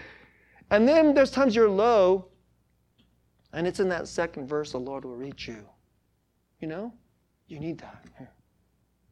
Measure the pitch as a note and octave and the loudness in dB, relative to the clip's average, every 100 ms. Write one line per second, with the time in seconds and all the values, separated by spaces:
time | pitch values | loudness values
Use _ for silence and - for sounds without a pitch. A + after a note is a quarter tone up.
0 | - - _ _ _ _ - G#3 A#3+ D#4+ | -10 -20 _ _ _ _ -2 2 4 6
1 | D4+ C#4+ C4 B3+ C4+ A3 G#3+ F#3+ A#3 A3 | 6 4 4 2 2 4 2 4 4 4
2 | F3+ F#3 - _ _ _ _ _ _ _ | 4 2 -4 _ _ _ _ _ _ _
3 | _ _ _ _ _ D3+ F3+ F3+ F#3+ E3+ | _ _ _ _ _ -6 -4 -2 -2 -4
4 | D3 - E3+ D3+ C3 D3+ D3 B2+ C3 C3+ | -8 -8 -8 -8 -8 -8 -6 -8 -10 -12
5 | B2+ A#2+ C3+ C#3 - A2+ G#2 _ _ _ | -12 -14 -14 -14 -16 -16 -20 _ _ _
6 | _ _ _ _ _ - D#3+ E3 A#3 - | _ _ _ _ _ -16 -12 -12 -14 -16
7 | _ _ _ _ - D#3 D#3+ D#3+ - - | _ _ _ _ -20 -12 -10 -12 -14 -20
8 | - - B2+ _ _ _ _ _ _ _ | -20 -20 -20 _ _ _ _ _ _ _
9 | _ | _